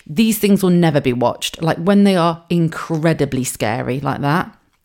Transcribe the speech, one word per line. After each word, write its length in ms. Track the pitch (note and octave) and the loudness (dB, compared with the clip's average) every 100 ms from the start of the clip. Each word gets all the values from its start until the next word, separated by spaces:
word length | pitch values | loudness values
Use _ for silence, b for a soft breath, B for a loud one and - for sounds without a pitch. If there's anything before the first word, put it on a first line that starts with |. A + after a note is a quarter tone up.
| - | -8
These 320 | D3+ A3+ G#3+ | 0 0 2
things 240 | G#3 G3+ | 2 2
will 60 | F#3+ | 4
never 320 | F3 E3 C#3+ | 4 4 2
be 100 | C3 | 0
watched, 500 | B2 A#2+ - - - | 0 0 -2 -8 -4
like, 180 | D#3+ - | -4 -2
when 260 | E3 G3+ G3+ | 2 4 4
they 100 | F#3 | 4
are 300 | E3+ E3 - | 0 -2 -2
incredibly 920 | F3 D#3+ - - D#3+ E3 D#3 C#3 B2+ | 0 0 -4 -6 -2 0 0 -2 -2
scary 560 | B2 - A2 A#2+ B2 C3 | -6 -4 -4 -4 -4 -4
like 220 | C#3 - | -2 -2
that, 360 | C#3+ E3 - - _ _ | 0 -2 -4 -12 _ _